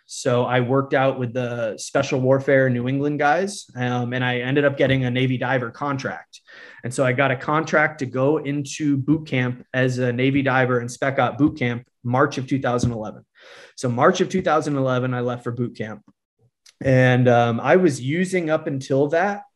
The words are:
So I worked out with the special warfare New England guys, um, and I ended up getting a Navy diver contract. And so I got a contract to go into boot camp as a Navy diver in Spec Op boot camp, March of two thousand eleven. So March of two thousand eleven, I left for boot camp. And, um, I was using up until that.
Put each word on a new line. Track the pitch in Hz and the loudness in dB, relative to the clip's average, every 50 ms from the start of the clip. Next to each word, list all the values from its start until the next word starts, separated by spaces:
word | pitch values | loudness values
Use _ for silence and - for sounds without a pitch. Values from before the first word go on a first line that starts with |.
| _ | _
So | - - - - 135 120 120 123 | -18 -12 -4 -2 0 2 2 2
I | 113 123 127 | 2 2 2
worked | 120 117 135 139 139 135 | 2 2 0 0 0 0
out | 151 135 131 135 131 131 | 0 2 2 2 0 -2
with | 127 117 | -4 -4
the | 113 127 123 120 120 120 117 110 98 - | -4 -4 -4 -4 -4 -4 -4 -6 -6 -8
special | - - - 143 135 - 147 131 | -10 -4 -2 -2 0 0 -2 0
warfare | 127 127 135 135 131 - 139 135 131 131 | 2 4 2 2 4 4 4 4 4 4
New | 120 120 120 127 | 2 0 -2 -2
England | 135 139 139 147 147 143 | -2 -2 -2 -2 -2 0
guys, | 147 143 151 175 196 202 202 - - _ - | 2 2 2 2 0 -4 -6 -10 -16 _ -8
um, | 123 123 123 123 123 123 120 | -4 -4 -2 -2 -2 -2 -2
and | 123 127 127 | -2 -2 -2
I | 123 123 123 | 0 -2 -2
ended | 120 127 135 147 143 | -2 0 0 2 2
up | 143 135 | 2 2
getting | - 120 127 135 135 127 | 2 2 2 2 2 0
a | 123 | 0
Navy | 123 127 131 127 131 117 | 0 0 0 0 0 -2
diver | 127 123 131 127 120 117 | -2 -2 -2 -2 -2 -4
contract. | - - 143 143 139 131 - 101 87 78 - _ _ - _ _ - - - - - - - | -8 -6 -6 -4 -4 -4 -6 -8 -8 -10 -16 _ _ -20 _ _ -20 -20 -20 -20 -20 -12 -10
And | 123 | -8
so | 127 - 135 | -2 0 0
I | 127 | 0
got | 123 131 139 135 | 2 2 2 0
a | 131 | 0
contract | 127 - - 151 156 160 156 - 156 151 151 151 - | -2 -2 -2 0 0 0 2 2 2 2 2 -2 -4
to | 131 | -8
go | 117 120 131 131 143 156 156 | -6 -2 0 0 2 2 0
into | 151 139 143 147 139 143 - - 156 147 143 | -2 -4 -6 -6 -6 -8 -8 -4 -2 0 0
boot | 135 131 - 151 160 156 | 0 2 0 0 0 0
camp | - 139 127 127 123 123 123 - _ | -2 -2 0 0 -2 -4 -8 -12 _
as | - 131 127 131 127 123 | -2 0 0 0 0 -2
a | 127 123 | -2 -2
Navy | 117 120 131 139 135 139 | 0 0 0 2 2 2
diver | 131 131 127 131 131 123 127 120 | 0 2 2 2 2 2 0 -2
in | 120 123 | -2 -4
Spec | - - 147 135 - - | -6 -4 -4 -2 0 0
Op | 123 117 107 113 | 0 0 2 2
boot | 143 156 151 - | 0 0 0 0
camp, | 127 120 120 120 - _ _ _ - | -4 -4 -4 -6 -10 _ _ _ -6
March | 120 123 131 147 139 - 139 | -2 2 2 2 2 0 -4
of | 127 | -6
two | 131 143 135 | -4 -4 -2
thousand | 135 123 120 123 123 120 | -2 0 0 0 0 -2
eleven. | 117 110 107 107 - - - _ _ _ - - - - - - - | -2 -4 -8 -10 -12 -14 -20 _ _ _ -20 -20 -20 -20 -20 -20 -12
So | - - 123 | -6 -4 -2
March | 120 120 147 - - - | 0 4 4 4 4 4
of | 180 131 | 0 0
two | - 151 | 0 -2
thousand | 143 175 151 156 143 151 143 | 0 2 0 0 0 0 -2
eleven, | 139 135 131 127 123 123 127 | 0 0 0 0 0 0 -2
I | 127 123 | -2 -2
left | 123 123 120 120 - | -2 -4 -4 -6 -6
for | 123 | -8
boot | 113 127 120 110 - | -4 -4 -4 -6 -6
camp. | - 107 110 107 101 _ _ _ _ _ _ _ _ _ _ _ _ _ _ _ - | -8 -10 -10 -10 -14 _ _ _ _ _ _ _ _ _ _ _ _ _ _ _ -4
And, | - 135 131 127 127 127 123 123 127 123 | 0 2 4 6 6 6 4 4 4 4
um, | 120 120 117 117 113 117 | 4 4 4 2 0 -2
I | 113 135 165 | 2 4 4
was | 190 185 160 131 120 | 6 4 4 0 0
using | 120 131 151 175 185 180 185 180 170 156 | -4 -4 -2 -2 -2 0 -2 -2 -2 0
up | 156 156 156 | -2 -2 -2
until | 165 143 135 131 - 139 135 143 147 | -4 -6 -6 -4 -2 0 0 2 2
that. | 160 165 185 208 202 208 - _ _ | 2 0 0 0 -2 -6 -10 _ _